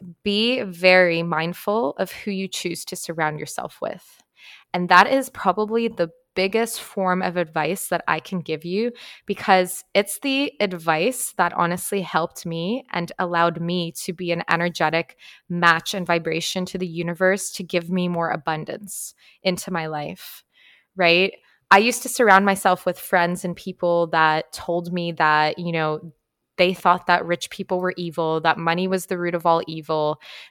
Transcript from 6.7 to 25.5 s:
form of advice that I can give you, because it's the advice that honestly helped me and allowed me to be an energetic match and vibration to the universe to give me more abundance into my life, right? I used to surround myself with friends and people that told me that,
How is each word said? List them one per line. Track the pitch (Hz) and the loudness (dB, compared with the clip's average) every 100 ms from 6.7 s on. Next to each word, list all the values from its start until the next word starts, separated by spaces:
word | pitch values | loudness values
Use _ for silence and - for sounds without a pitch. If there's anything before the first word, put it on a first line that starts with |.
| - | -4
form | - - 190 180 | -10 -4 0 0
of | 185 175 | 0 -2
advice | 170 160 151 196 - | -4 -2 -2 -4 -2
that | 170 - | -4 -2
I | 160 | -4
can | - 185 | -2 -8
give | 160 156 170 | -4 -6 -4
you, | 190 233 233 - - - | -2 -2 -6 -18 -20 -8
because | 196 - 190 180 - - | -6 4 4 4 -4 -2
it's | - 202 - | 0 0 -2
the | 277 269 285 - | -2 0 -2 -2
advice | 208 180 165 156 196 254 - - | -2 -2 0 0 0 -2 -8 0
that | 175 | 0
honestly | - 170 175 - 202 | 2 0 0 -4 -4
helped | 175 175 165 - 175 | -2 -2 -2 -6 -8
me | 165 175 247 - | -4 -4 -4 -6
and | - 170 - | -8 -6 -6
allowed | 180 170 170 160 | -2 2 2 0
me | 170 180 170 - | -4 -2 -4 -8
to | - | -10
be | 165 175 | -8 -4
an | 170 - | -4 -4
energetic | 170 175 170 156 160 165 - - - _ | -4 -6 -2 -2 -2 -6 -14 -20 -20 _
match | 175 170 165 - | -2 0 0 -2
and | 202 180 | -8 -2
vibration | 170 165 160 - 185 180 | -2 -2 -6 -4 -6 -6
to | 185 | -6
the | 180 | -6
universe | 165 170 170 185 202 - | -6 -6 0 0 0 -4
to | - | -10
give | 180 175 170 | -4 -4 -2
me | 185 180 | -2 -2
more | 170 165 | -2 -2
abundance | 165 160 156 - - 208 - - - _ _ | -4 -4 -6 -6 -12 -12 -12 -14 -16 _ _
into | 190 180 - | -4 -4 -4
my | 180 156 | -6 -4
life, | 156 147 185 - - _ _ _ _ _ - | -6 -8 -10 -16 -20 _ _ _ _ _ 2
right? | 175 170 190 - _ _ _ | 4 6 4 -2 _ _ _
I | 196 | 6
used | 226 233 | 6 0
to | - | -6
surround | - 233 190 202 | 2 8 8 8
myself | 196 196 180 - | 4 2 2 0
with | 175 | -4
friends | - 185 175 180 185 | 0 2 2 0 -6
and | 170 | -8
people | - 180 175 170 170 | -10 -4 0 2 2
that | 160 156 156 - | 4 4 2 -2
told | - - 175 170 | -10 -4 -4 -2
me | 175 170 | -4 -4
that, | 165 156 151 151 | 0 2 4 2